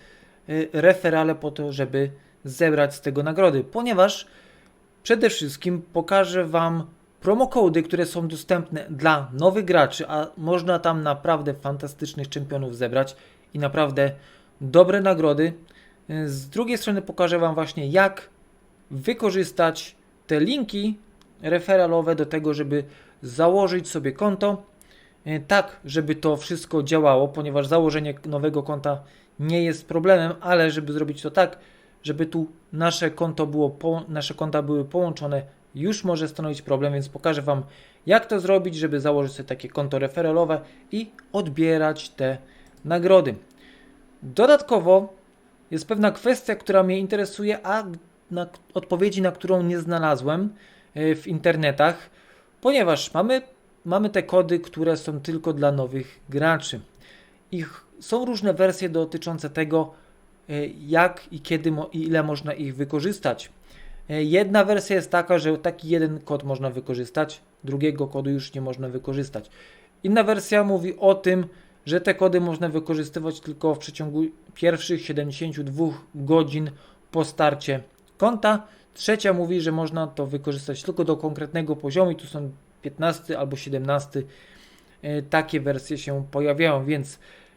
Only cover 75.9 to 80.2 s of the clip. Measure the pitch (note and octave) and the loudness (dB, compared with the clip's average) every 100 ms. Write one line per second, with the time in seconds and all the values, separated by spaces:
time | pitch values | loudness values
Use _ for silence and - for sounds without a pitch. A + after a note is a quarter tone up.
75.9 | - - D3 C#3 D#3+ D3+ D3 D3+ - - | -4 -12 -8 2 2 2 -2 -6 -10 -20
76.9 | _ _ E3 D#3 - D3+ C#3+ - C3+ - | _ _ -4 -2 0 0 0 -4 -6 -6
77.9 | _ _ - A3 A3 G#3+ G#3+ G#3 _ _ | _ _ 0 0 2 2 2 -2 _ _
78.9 | - - G#3+ G3+ F3+ E3+ F3+ D#3+ D#3+ D#3+ | -6 -2 0 2 0 0 -2 0 -2 -2
79.9 | D#3+ D#3 C#3+ | -4 -6 -6